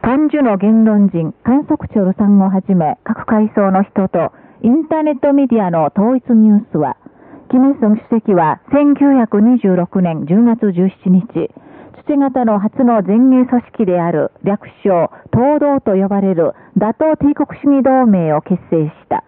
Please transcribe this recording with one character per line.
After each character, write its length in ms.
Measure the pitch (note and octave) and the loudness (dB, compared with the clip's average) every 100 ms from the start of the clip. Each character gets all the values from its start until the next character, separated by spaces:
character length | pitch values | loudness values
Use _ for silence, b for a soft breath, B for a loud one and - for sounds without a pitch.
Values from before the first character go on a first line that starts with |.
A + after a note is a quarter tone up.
漢 280 | A#3 C4+ D4+ | -2 0 0
樹 120 | D4+ | 0
の 160 | C4 G3 | 0 0
言 260 | G3+ A3 | 2 2
論 260 | A3 G#3 G3+ | 2 2 0
人、 260 | E3+ D#3+ - | 0 -6 -6
韓 220 | - C4 D4 | -2 -2 -2
則 200 | D4+ - | -6 -4
チ 60 | |
ョ 120 | A3 F#3+ | -2 -2
ル 80 | |
さ 120 | F#3+ G3+ | 0 2
ん 140 | G3+ | 2
を 80 | F#3+ | 2
は 140 | F#3+ | -2
じ 120 | F#3 | 0
め、 220 | F#3 D3+ - | 0 0 -4
各 220 | - A3+ - | -8 -10 -2
階 260 | A3 G#3+ | -2 0
層 160 | - G3 | 0 2
の 120 | F#3+ | 2
人 260 | G3+ - F#3+ | 0 -2 -2
と、 240 | F3 D#3 B B B | -2 -4 B B B
イ 80 | A3 | 0
ン 160 | C#4+ D#4 | 0 0
タ 140 | D#4+ | -2
ー 20 | |
ネ 80 | D4+ | -2
ッ 80 | C#4+ | -2
ト 160 | C#4+ | 0
メ 120 | C#4 C4+ | 0 2
デ 100 | A3+ | 0
ィ 60 | |
ア 80 | F#3 | 0
の 220 | E3+ D3+ | -2 -2
統 220 | - G#3+ C4 | 0 0 -2
一 140 | - | 0
ニ 200 | A3+ G#3+ | 2 4
ュ 100 | G#3 | 2
ー 40 | G#3+ | 0
ス 60 | D#3+ | -4
は、 180 | C#3 - B B B B - | -4 -6 B B B B -4
キ 80 | B3+ | 0
ム・ 140 | C4+ | 0
イ 20 | |
ル 60 | C#4 | 0
ソ 80 | G#3+ | 0
ン 80 | G#3+ | 0
主 180 | - | -2
席 180 | A3+ - | -4 0
は 280 | F3+ D#3+ - - | 0 0 -2 -2
千 220 | C#4+ D4 | 0 2
九 180 | C#4 C#4+ | 2 2
百 300 | C4+ A3+ - | 2 0 2
二 160 | A3 B3 | 2 2
十 180 | G3+ F3+ | 0 -2
六 240 | F3 F#3+ | -2 -2
年 240 | F3 D#3+ | -2 -4
十 160 | D3 F#3+ | -2 2
月 300 | A#3+ A#3 G#3 | 2 0 -2
十 160 | F3+ F#3+ - | -2 -4 -4
七 60 | G3 | 0
日、 400 | F#3 G3+ - D#3+ B B B B - - | 0 0 -8 -8 B B B B -18 -4
父 100 | C#4+ | -2
方 300 | C#4 C4 A#3 | -2 -2 -2
の 120 | G#3 | -2
初 240 | G#3 - | -4 -2
の 200 | B3 A3+ | 0 0
前 140 | F#3 G#3+ | 0 2
衛 280 | C4 B3+ | 4 2
組 20 | B3 | 2
織 380 | B3 - - | -2 -4 -4
で 160 | G3+ F3+ | -2 0
あ 100 | E3+ | -2
る 220 | D#3+ - _ | -2 -4 _
略 240 | - G3+ - _ | -4 -4 -8 _
称、 280 | G#3 F3 D3+ B B | -2 0 -2 B B
東 280 | G#3+ C4 D4+ | 0 0 0
道 200 | C#4+ C#4 | 0 -2
と 200 | A#3+ F#3+ | -2 -2
呼 80 | F#3+ | 0
ば 140 | G3+ | -2
れ 120 | G3 | -2
る 200 | E3+ D3+ B B - | 0 -2 B B -4
打 160 | G#3 | -4
倒 200 | - D#4 D4+ | -2 -2 0
帝 160 | C#4+ | -2
国 260 | D4 C#4+ - | -2 -6 -4
主 40 | |
義 180 | C#4 C#4 | 0 0
同 240 | B3+ C4 B3 | 2 2 2
盟 260 | F#3+ E3 | 2 0
を 80 | D3+ | -2
結 220 | - F3+ - | -2 -6 -2
成 160 | E3 D3+ | -4 -4
し 60 | - _ | -8 _
た。 120 | - | -8